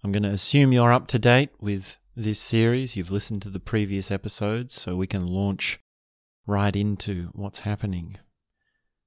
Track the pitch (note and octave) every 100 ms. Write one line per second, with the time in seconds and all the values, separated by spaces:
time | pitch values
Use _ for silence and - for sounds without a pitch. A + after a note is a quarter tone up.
0 | G2+ G2+ G#2 G2+ - C#3+ C#3 B2 A#2+ B2
1 | - A#2+ A#2+ B2 C#3+ _ G#2 G2 F#2+ -
2 | _ - G#2+ G#2 - A2+ A2+ B2 C3 G2+
3 | F2 G2+ - G#2 G2+ F#2+ - A2 G#2 G2
4 | F#2+ G2 G#2+ - G#2 A2 B2 - - F#2
5 | F#2+ G2+ F2 F#2 G2+ F#2 - - _ _
6 | _ _ _ _ - G2+ G2+ G2+ G#2 G2+
7 | - F#2 E2+ - G2+ - - G#2 G#2 F2+
8 | E2+ G2 _ _ _ _ _ _ _ _